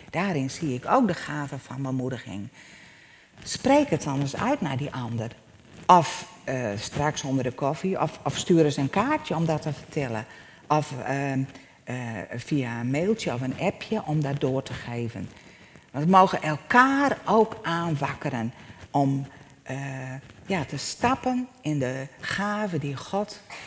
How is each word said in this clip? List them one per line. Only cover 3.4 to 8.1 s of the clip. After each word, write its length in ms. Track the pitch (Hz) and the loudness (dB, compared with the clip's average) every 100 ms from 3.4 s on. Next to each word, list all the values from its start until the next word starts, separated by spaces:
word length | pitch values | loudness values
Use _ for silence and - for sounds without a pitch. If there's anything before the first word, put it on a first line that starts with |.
Spreek 460 | - - 254 285 285 | -8 -2 4 6 6
het 140 | 156 | 0
dan 160 | - 139 | 0 -2
eens 160 | 139 - | -2 0
uit 260 | 226 285 | 0 0
naar 160 | 160 131 | 0 -2
die 140 | 143 | -4
ander. 400 | 127 120 113 110 - - - - - - | -6 -4 -4 -4 -8 -20 -20 -20 -4 8
Of, 420 | 180 151 - - - | 8 8 -2 -8 -10
eh, 120 | - 131 117 104 | -6 -2 -2 -4
straks 460 | - 143 147 143 | -4 0 0 0
onder 200 | 139 131 | 0 0
de 80 | 123 | 0
koffie, 500 | 120 139 151 190 190 | -2 -2 -2 -2 0
of, 180 | 156 | -2